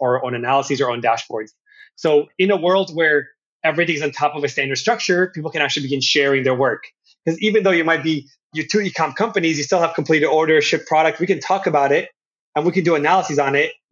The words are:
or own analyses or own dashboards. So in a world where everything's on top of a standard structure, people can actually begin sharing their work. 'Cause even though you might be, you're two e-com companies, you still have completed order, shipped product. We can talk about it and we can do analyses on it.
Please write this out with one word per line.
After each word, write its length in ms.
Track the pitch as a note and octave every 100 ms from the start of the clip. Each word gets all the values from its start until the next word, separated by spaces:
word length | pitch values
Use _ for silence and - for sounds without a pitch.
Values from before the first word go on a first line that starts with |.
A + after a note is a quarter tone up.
or 240 | B2+ B2+
own 100 | B2+
analyses 460 | A#2+ A#2+ C#3 C#3 C3+
or 100 | B2+
own 120 | A#2+
dashboards. 480 | A#2 A#2 - A2+ A2 _ _ - - -
So 320 | E3 D3 D3+ -
in 120 | F#3+
a 60 | F#3+
world 340 | F3 F#3+ F#3+
where 340 | D#3+ D#3 D3 C#3 _ _ _
everything's 380 | D#3+ D#3 F3 D3+
on 100 | D3
top 240 | - D3
of 80 | D3+
a 60 | C#3
standard 280 | C#3+ C3+ C3
structure, 540 | A3 A3 - F3+ F#3
people 160 | E3 D3+
can 100 | D#3
actually 220 | C#3 D3+
begin 180 | C3+ C#3
sharing 420 | - D3+ C#3 C3+
their 100 | C3
work. 300 | B2+ C3+ G#2+ - _ _ _ E3
'Cause 100 | E3
even 220 | G#3+ G#3+
though 60 | F#3+
you 140 | E3+
might 180 | D#3+ D#3+
be, 280 | D#3 D3+ C3+ _ _
you're 120 | D#3 D3+
two 140 | G#3+
e-com 320 | G3 - D3+
companies, 460 | B2+ A3 G3 E3 D3+
you 60 |
still 160 | C#3 F#3
have 120 | E3
completed 320 | E3 D3 D#3+
order, 380 | D3 D#3 D#3+ D#3
shipped 260 | D3+ D#3+ -
product. 320 | D#3 D#3+ D#3
We 60 | F3+
can 120 | D#3+
talk 280 | - F#3+ F#3+
about 260 | D3+ C#3
it 160 | D#3 - _ _ _ _ D3+
and 80 |
we 80 | E3
can 100 | F#3
do 120 | E3+
analyses 440 | D#3 D3+ F#3 F3 D3
on 160 | C#3
it. 180 | C#3 D#3+ - _